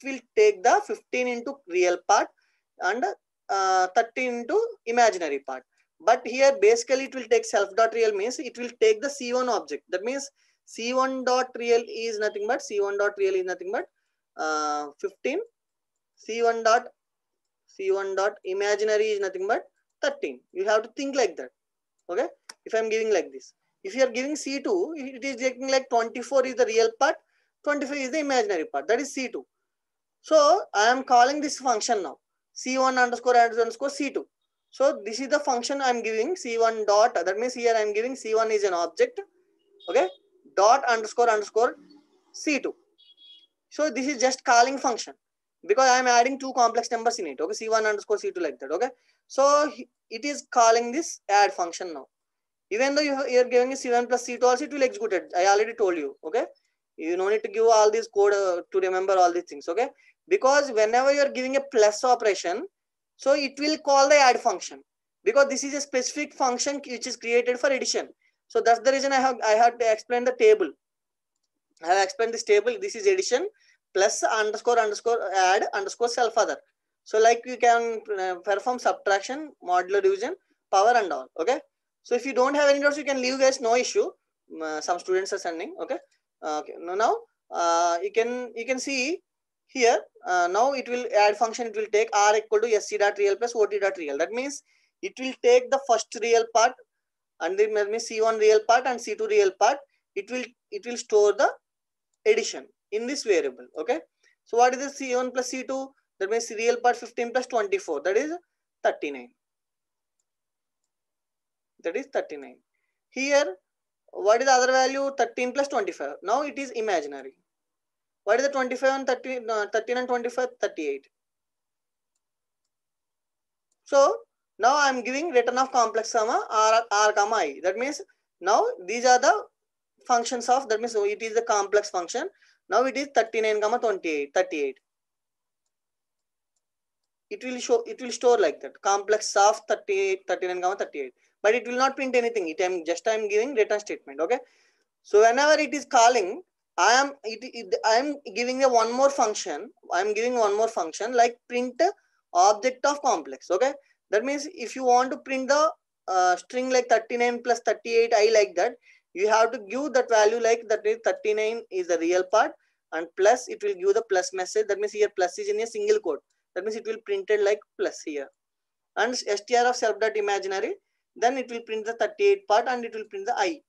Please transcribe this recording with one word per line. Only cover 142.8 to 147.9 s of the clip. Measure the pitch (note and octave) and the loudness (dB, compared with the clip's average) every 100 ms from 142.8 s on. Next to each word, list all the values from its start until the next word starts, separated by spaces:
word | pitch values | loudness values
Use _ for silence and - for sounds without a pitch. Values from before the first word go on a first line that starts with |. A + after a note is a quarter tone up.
| D#3+ | -4
just, | E3+ A3+ | -4 -2
I | |
am | A3 G#3+ | -2 -2
giving | G#3 B3+ B3 | -2 -2 0
return | G#3 G#3 | 0 -2
statement. | G3+ D#3+ - C#3 | -6 -12 -10 -6
Okay. | E3 - - _ _ _ _ _ | -2 -4 -6 _ _ _ _ _
So | _ G#3 | _ 4
whenever | A3+ B3 D4 D4+ | 4 4 2 2
it | D4 | 0
is | C#4+ - | -6 0
calling, | B3+ A3+ B3 F3+ D4 - _ _ - | 4 6 4 0 -6 -14 _ _ 0
I | F#3+ | 4
am, | B3 C#4 C4+ | 4 2 -4
it, | G#3+ A3 | -12 -12
it, | B3 A#3 F#3+ - | -12 -14 -6 -2
I | G#3+ | 2